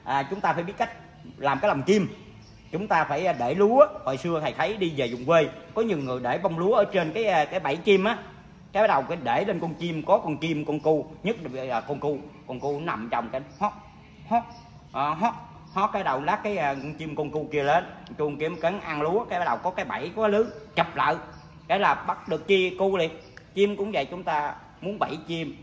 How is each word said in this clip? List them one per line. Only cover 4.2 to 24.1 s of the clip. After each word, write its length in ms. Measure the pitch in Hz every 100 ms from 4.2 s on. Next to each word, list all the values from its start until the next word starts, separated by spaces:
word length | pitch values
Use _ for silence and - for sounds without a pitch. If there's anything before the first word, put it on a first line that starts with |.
| 175 165
thầy 120 | 147
thấy 240 | 117 160 214
đi 160 | 180 143
về 120 | 123
vùng 140 | 120 123
quê, 220 | 165 151 - -
có 80 | 214
nhiều 160 | 233 165
người 220 | 135 127
để 180 | 123 160
bông 200 | 185 165
lúa 160 | 180
ở 100 | 233
trên 280 | 202 185 165
cái, 120 | 165
à, 200 | 220 170
cái 160 | 147 185
bẫy 160 | 180 165
chim 280 | 214 196
á. 140 | 202 220 - - - - -
Cái 100 | 196
bắt 40 | 220
đầu 160 | 160
cái 160 | 131 170
để 220 | 123 127
lên 160 | 202 180
con 140 | 165
chim, 280 | 151 170 160 151
có 120 | 214
con 180 | 185 147
chim, 280 | 165 151
con 160 | 147 147
cu, 260 | 151 156 123 -
nhất 140 | 185 233 151
là, 240 | 131 131 117
à, 40 |
con 200 | 123 143
cu, 180 | 147 143 - - -
con 140 | 123
cu 200 | 139 143
nằm 280 | 165 113 117
trong 180 | 120 117
cái 120 | 131 147 -
hót, 140 | 208 - - - - - -
hót, 140 | 233 226 - - - -
à, 160 | 135 143
hót, 240 | 160 226 - - - -
hót 160 | 185 196
cái 100 | 196
đầu 200 | 160 135
lát 180 | 151 208
cái, 140 | 214 196
à, 180 | 143
con 200 | 139 143
chim 220 | 151 160 147
con 140 | 147
cu 180 | 151 139
kia 100 | 147
lên, 220 | 139 165 185 - - -
con 180 | 151 147
chim 240 | 156 175
cắn 200 | 165 196
ăn 220 | - 151
lúa, 220 | 156 196
cái 140 | 233 180
bắt 60 |
đầu 120 | 165 117
có 140 | 180
cái 140 | 190
bẫy, 260 | 151 104 160 202
có 120 | 220
lưới, 160 | 208 240 - - -
chụp 100 | 170
lại, 220 | 143 135 165 - - - - -
cái 100 | 190
là 160 | 180
bắt 340 | 139 - - -
được 180 | 160 175
chi 300 | 196 185 180
cu 180 | 196 190
liền. 140 | 165 - - - -
Chim 220 | 185 202 202
cũng 160 | 202
vậy, 120 | 180
chúng 180 | 139